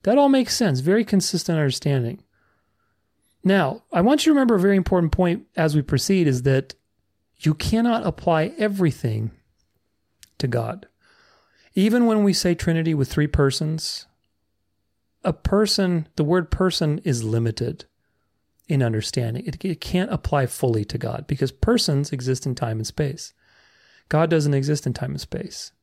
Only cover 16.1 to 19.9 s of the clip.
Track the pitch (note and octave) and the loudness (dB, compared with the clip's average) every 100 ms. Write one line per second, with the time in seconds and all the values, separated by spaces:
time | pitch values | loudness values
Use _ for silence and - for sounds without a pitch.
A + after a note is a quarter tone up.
16.1 | - D3+ F3+ D#3 - F#3 - D#3 D3 - | -2 0 0 0 0 0 0 -2 -2 -2
17.1 | A#2+ A2 A#2 A2+ A2 A#2+ D#3+ - _ _ | -2 0 0 -2 -2 -6 -8 -16 _ _
18.1 | _ _ _ _ _ - C#3+ A#2+ A2 - | _ _ _ _ _ -2 0 2 0 -2
19.1 | - A#2 A#2+ - C3 F#3+ D#3 - | -4 -4 -6 -8 -8 -6 -6 -2